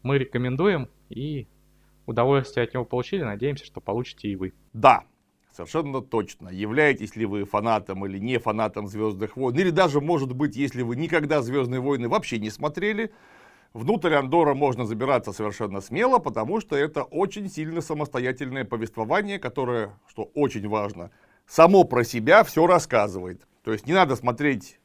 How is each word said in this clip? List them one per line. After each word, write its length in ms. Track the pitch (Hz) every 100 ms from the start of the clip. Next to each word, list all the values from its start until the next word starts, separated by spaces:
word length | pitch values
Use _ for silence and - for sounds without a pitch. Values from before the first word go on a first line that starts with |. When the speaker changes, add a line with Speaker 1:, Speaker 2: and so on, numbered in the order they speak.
Speaker 1:
мы 160 | - 139
рекомендуем 680 | 127 120 123 131 196 170 123 _ _
и 360 | - 143 147 - _ _ _ _ _ -
удовольствие 580 | 113 123 139 131 -
от 100 | 117
него 100 | 127
получили. 380 | 117 123 123 196
Надеемся, 420 | 123 101 131 143 -
что 140 | -
получите 480 | - 110 127 - 104
и 60 |
вы. 180 | 95 92 _ _
Speaker 2:
Да, 320 | 113 131 123 - _ _ _ _
совершенно 480 | - 85 160 147 135
точно. 480 | 131 113 98 - 90
Являетесь 680 | 92 107 127 151 131 110
ли 100 | 110
вы 200 | 107 101
фанатом 600 | 98 104 110 110 98 95
или 140 | 98 98
не 200 | 113 123
фанатом 500 | 117 107 107 110 104
"Звёздных 480 | 107 107 95 107 -
войн", 200 | 131 127
или 140 | 185
даже, 300 | 160 180 143
может 320 | 147 165 135
быть, 240 | 127 147 131
если 260 | 139 127
вы 140 | 117 123
никогда 440 | 165 165 147 151
"Звёздные 400 | 117 139 123 127
войны" 280 | 131 139 120
вообще 320 | 202 - 117
не 100 | 107
смотрели, 640 | - 151 151 208 214 220 - - - - _ _
внутрь 420 | 113 120 185 170
Андора 400 | 147 131 170 151
можно 300 | 135 143 127 110
забираться 460 | 110 135 127 107
совершенно 480 | 95 107 98 104 98
смело, 380 | - 143 254 254
потому 420 | 147 107 110 220
что 160 | - 143
это 260 | 147 147
очень 440 | 127 151 190 208 196
сильно 320 | - 156 165
самостоятельное 840 | 156 151 143 127 123 123 135 135
повествование, 760 | 120 117 110 - 110 180 208 196
которое, 600 | 123 - 123 120 104 101 _
что 160 | - 104
очень 320 | - 139 107 104
важно, 420 | 107 101 90 87 _ _ _ _
само 380 | - 165 196
про 200 | - 123
себя 400 | 117 120 113 202
всё 220 | - 156 175
рассказывает. 800 | 180 - 120 104 92 90 92 _ _
То 100 | -
есть 140 | 107 123
не 60 |
надо 240 | 190 165 123
смотреть 640 | 123 120 147 120 - _